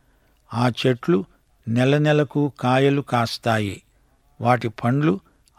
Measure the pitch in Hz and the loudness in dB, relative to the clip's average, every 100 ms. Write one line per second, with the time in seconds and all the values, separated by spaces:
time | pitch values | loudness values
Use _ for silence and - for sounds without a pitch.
0 | _ _ _ _ - 113 123 113 131 123 | _ _ _ _ -10 -4 -2 0 -2 0
1 | - 180 180 _ _ _ - 117 131 147 | 0 -2 -2 _ _ _ -4 0 2 2
2 | 151 151 151 147 147 - 123 131 139 143 | 2 2 0 -2 -2 -2 0 2 2 0
3 | 135 120 117 - 120 110 101 92 _ _ | -2 -2 -2 -4 -2 -2 -2 -8 _ _
4 | _ _ _ - 117 123 117 - 120 135 | _ _ _ -4 0 0 -2 -4 -2 0
5 | 151 196 - _ _ | 0 -2 -8 _ _